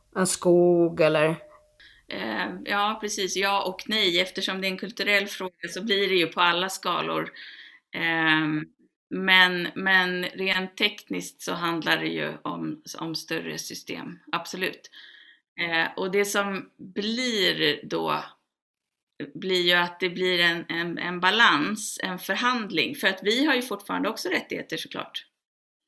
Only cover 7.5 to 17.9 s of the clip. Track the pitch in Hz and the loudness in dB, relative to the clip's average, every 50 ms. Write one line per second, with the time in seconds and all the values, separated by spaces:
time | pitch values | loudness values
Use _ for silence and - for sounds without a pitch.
7.5 | - - - - - - _ _ - - 170 165 165 165 160 160 156 156 156 151 | -18 -20 -20 -20 -20 -20 _ _ -6 -4 -2 0 2 2 4 4 4 4 2 0
8.5 | 156 151 160 160 _ _ _ _ _ _ _ - - 185 190 190 185 185 185 180 | -2 -4 -6 -10 _ _ _ _ _ _ _ -8 -6 -2 4 6 8 8 8 6
9.5 | 180 175 175 - - - 190 196 190 185 180 180 180 180 180 - - 185 190 190 | 4 2 -2 -4 -4 -2 2 4 4 4 4 2 0 -2 -4 -4 -4 -4 -2 0
10.5 | 190 185 185 185 - - 214 208 208 - - - 190 180 175 - - - - 185 | 0 0 -2 -4 0 0 0 0 0 -4 -10 -8 -6 -6 -6 -8 -12 -10 -6 -6
11.5 | 180 175 175 165 165 160 156 170 160 160 160 160 165 160 151 151 151 151 - 165 | -4 -2 -2 -2 -2 -2 0 2 2 2 0 -2 -2 -2 -4 -4 -6 -8 -8 -8
12.5 | 170 170 160 156 156 - - - - - 165 165 156 - - - 165 165 170 165 | -8 -6 -6 -8 -8 -10 -12 -14 -12 -10 -8 -8 -8 -8 -6 -6 -6 -6 -6 -6
13.5 | 156 - - - - - - - 175 165 - - 175 - _ 302 - - - - | -8 -8 -8 -10 -12 -12 -10 -10 -10 -10 -10 -12 -14 -16 _ -6 -6 -6 -6 -8
14.5 | - 185 185 - - - - - - - - - - - - - - _ _ _ | -6 -4 -4 -4 -6 -8 -14 -20 -20 -20 -20 -20 -20 -20 -20 -20 -20 _ _ _
15.5 | _ 175 170 170 165 165 165 - - - 190 190 185 202 202 202 - 202 202 202 | _ -6 -4 -2 0 0 0 0 -2 -4 -4 0 2 2 2 2 0 0 0 -2
16.5 | 196 185 - - _ - - 190 - 226 202 220 226 247 254 247 226 208 185 175 | -4 -6 -8 -12 _ -20 -20 -10 -6 -4 -4 -2 -2 -2 -2 0 0 2 2 2
17.5 | 160 156 156 147 139 - - - | 2 2 2 0 0 0 -4 -6